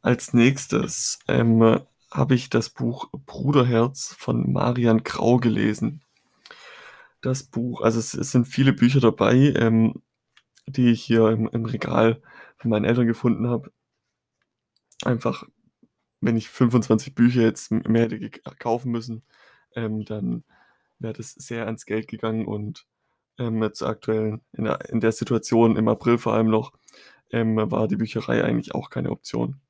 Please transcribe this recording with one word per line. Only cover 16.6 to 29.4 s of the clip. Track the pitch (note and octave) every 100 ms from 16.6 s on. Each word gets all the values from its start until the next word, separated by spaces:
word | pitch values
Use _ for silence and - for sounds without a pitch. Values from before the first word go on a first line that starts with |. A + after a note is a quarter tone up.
| B2 B2 - A2 - -
Bücher | A#2+ B2
jetzt | A2 - -
m-, | A2 -
mehr | A2+
hätte | A#2 A2
ge-, | - - - -
kaufen | A#2+ A#2+ B2+
müssen, | A#2 A#2 A2+ _ _ _ _ _
ähm, | - A2 A2
dann | G#2 G#2+ G2 A#2 _ _ _ _ _ _
wär | A2+
das | A2 A2+
sehr | - - A#2 A2+
ans | A2+ -
Geld | A2 A2
gegangen | A2 A2 A2 G#2+
und, | G#2 G#2+ - _ _ _ _ _ -
ähm, | A#2+ A2 G#2+
zur | - -
aktuellen, | G#2+ - A2 A2 A2 _
in | -
der, | A2 - -
in | A2+
der | A2
Situation | - - A#2 - A2+ A#2 A2
im | A2
April | A2 A#2 A#2+
vor | A#2
allem | A2 A2+
noch, | A2 B2+ _ - - - _ _
ähm, | A#2 A2+ A2
war | G#2+ G#2+ A2
die | G3+
Bücherei | A2+ A2+ A2+ A#2
eigentlich | - A#2 -
auch | C3+ C3
keine | - -
Option. | - - A#2+